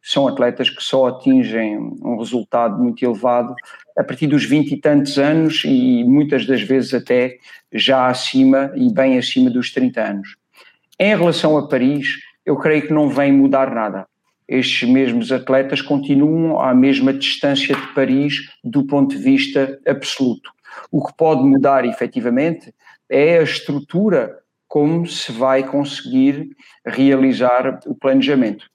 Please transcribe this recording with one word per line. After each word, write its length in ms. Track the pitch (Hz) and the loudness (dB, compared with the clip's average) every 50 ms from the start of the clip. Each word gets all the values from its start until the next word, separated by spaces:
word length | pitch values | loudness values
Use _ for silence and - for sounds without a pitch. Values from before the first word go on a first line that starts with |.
| _ | _
são 220 | - - 147 139 | -4 -2 0 0
atletas 420 | 131 139 135 123 120 120 - 131 - | 0 0 0 -2 -2 -2 -2 -6 -6
que 140 | - - | -6 -8
só 240 | - - - 135 131 | -8 -2 0 0 0
atingem 720 | 123 127 - - 139 131 131 120 107 110 113 110 107 107 107 113 113 - - | 0 -2 -2 2 4 4 4 2 0 -2 -4 -4 -4 -6 -6 -8 -10 -12 -10
um 140 | - 120 120 | -8 -6 -6
resultado 680 | 107 117 101 127 120 104 _ - 120 117 117 101 123 | -6 -6 -6 -6 -6 -6 _ -2 0 0 0 0 0
muito 220 | 123 120 117 - 131 | -2 -2 -2 -2 -2
elevado 500 | 123 113 98 120 123 120 123 117 123 131 - - - - - - _ _ | -2 -2 -2 0 0 0 0 -2 -4 -10 -16 -18 -20 -20 -20 -20 _ _
a 60 | - | -6
partir 240 | - - 127 - 160 | -4 -4 -4 -4 -2
dos 180 | 147 147 143 110 | 0 0 0 2
vinte 280 | 110 135 151 139 143 | 2 0 0 0 -2
e 40 | 143 | -4
tantos 400 | 139 - 151 147 143 143 139 - | -2 0 2 2 2 2 0 -2
anos 460 | 143 139 147 156 160 160 156 151 - - | 0 0 2 2 2 0 0 0 -2 -2
e 380 | - 135 127 123 127 123 117 | 0 0 2 2 2 2 2
muitas 420 | 120 123 135 147 151 147 143 131 110 | 4 4 4 4 4 2 0 -2 0
das 160 | 117 135 117 | 0 -2 -2
vezes 320 | 104 98 131 131 120 - | 0 0 0 0 0 -2
até 440 | 135 120 117 - 123 123 123 127 127 _ _ - - - _ _ | -4 -6 -2 0 0 0 0 -2 -6 _ _ -20 -20 -20 _ _
já 360 | - 107 98 135 135 131 127 127 | -6 -2 0 2 2 2 2 0
acima 640 | 127 - - - - 131 131 131 135 135 135 139 139 | 0 -2 -6 -2 2 4 4 4 4 2 0 -2 -2
e 180 | 139 127 123 | 0 0 0
bem 240 | 107 135 131 135 131 | 2 2 2 2 2
acima 320 | 127 120 - - 131 127 127 | 0 -2 -2 0 2 2 2
dos 240 | 117 127 117 - | 2 -2 -4 -4
trinta 300 | - 135 127 123 120 117 | -2 -2 -2 -2 -2 -4
anos. 320 | 107 104 104 98 98 - - _ _ _ _ _ - _ _ _ _ _ _ _ | -6 -4 -6 -8 -10 -14 -20 _ _ _ _ _ -20 _ _ _ _ _ _ _
Em 180 | 185 208 214 | 0 2 2
relação 400 | 175 170 170 156 - - 156 156 | 2 2 2 2 2 0 2 2
a 120 | 147 143 147 | 2 0 0
Paris, 500 | 139 127 123 135 147 143 135 - - - - - _ _ _ | -2 0 2 2 0 0 -4 -4 -6 -6 -12 -20 _ _ _
eu 120 | - 147 | -4 -4
creio 260 | 139 - 156 151 147 | 0 0 0 0 0
que 100 | 139 - | 0 0
não 160 | 156 156 151 139 | 0 0 2 0
vem 240 | 123 143 143 139 | 0 0 2 4
mudar 400 | 139 139 135 135 139 135 135 127 | 4 4 4 4 4 2 0 0
nada. 320 | 117 113 110 104 95 98 95 _ _ _ _ _ _ _ _ - | -2 -4 -4 -4 -6 -10 -14 _ _ _ _ _ _ _ _ -4
Estes 400 | - 131 127 - - - 127 120 | -2 -2 -2 -2 -4 -2 2 2
mesmos 420 | 127 135 135 123 117 120 113 117 | 4 4 2 2 0 -2 -2 -2
atletas 500 | 135 120 - - 131 135 135 135 147 139 | -4 -4 -2 0 0 0 0 0 -4 -6
continuam 800 | - - 147 135 139 - 143 139 147 151 160 165 165 160 156 - | -4 -2 -4 -4 0 0 2 2 2 2 2 0 0 0 0 0
à 160 | 131 131 127 | 0 2 4
mesma 380 | 127 127 139 135 117 127 135 | 4 4 4 2 2 0 0
distância 640 | 135 135 - - - - - 143 139 131 139 139 139 | -2 -2 -4 -6 -4 -2 -2 -2 -2 -2 -2 -2 -4
de 100 | 139 - - - | -6 -6 -6 -2
Paris 560 | 143 135 123 131 135 143 147 143 - - - - _ - | -2 0 0 0 0 0 -2 -4 -6 -10 -14 -20 _ -14
do 200 | 123 113 143 135 | -4 -2 -2 -2
ponto 300 | - 143 143 139 277 - | 0 0 0 2 0 0
de 60 | - | -2
vista 560 | - 262 269 277 262 - - 143 139 131 - - _ | 2 2 2 2 2 0 -2 -2 -2 -2 -6 -6 _
absoluto. 640 | - 139 139 - - - - 135 123 113 - _ - _ _ _ - - - - _ | -4 -4 -4 -6 -10 -4 -2 -2 -2 -2 -4 _ -20 _ _ _ -20 -20 -20 -14 _
O 160 | - 147 - | -4 -4 -4
que 100 | - - | -4 -2
pode 280 | - 160 160 156 127 131 | 0 2 2 2 4 4
mudar, 400 | 139 135 135 135 143 139 131 123 | 4 4 4 4 2 2 2 0
efetivamente, 920 | 120 113 - 120 - - 127 113 123 120 127 147 165 165 165 - - _ _ _ - - _ _ _ | -2 -4 -4 -6 -6 -6 -4 -4 -2 0 0 0 -2 -4 -6 -12 -20 _ _ _ -20 -20 _ _ _
é 300 | 135 135 143 160 170 170 | 0 2 2 4 4 4
a 40 | |
estrutura 960 | 160 - - - - - 143 143 143 _ - 175 208 220 180 135 117 - - - _ _ _ _ _ | 2 0 -2 -8 -6 -6 -6 -8 -8 _ -2 0 0 2 2 0 -2 -2 -10 -18 _ _ _ _ _
como 400 | _ - 151 147 151 165 170 170 | _ -2 0 2 2 0 0 -2
se 240 | 170 - - - - | -4 -8 -10 -10 -10
vai 320 | 120 113 131 131 131 135 | -6 -2 0 2 2 0
conseguir 840 | 135 135 139 143 143 143 - - - 123 127 131 131 139 139 147 160 - - _ - - _ _ _ | 0 -2 -4 -4 -4 -4 -8 -12 -10 -2 0 2 2 2 0 -2 -8 -14 -16 _ -20 -20 _ _ _
realizar 960 | 117 110 123 135 139 139 135 135 131 123 104 123 123 123 127 131 135 131 - - | -8 -2 2 4 4 4 4 2 0 2 2 0 2 2 2 0 -2 -6 -8 -10
o 80 | - 143 | -12 -12
planejamento. 680 | - - 135 131 135 131 135 147 131 127 - - - - _ | -4 -2 0 2 2 2 2 2 2 0 0 -4 -8 -14 _